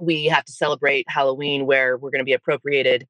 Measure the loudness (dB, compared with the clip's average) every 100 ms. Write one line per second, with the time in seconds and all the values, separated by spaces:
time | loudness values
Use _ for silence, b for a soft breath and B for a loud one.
0 | -2 0 2 0 -2 -4 -2 0 0 0
1 | -2 0 0 0 -2 -2 2 2 2 -2
2 | -4 -4 0 0 0 -4 0 0 2 0
3 | -2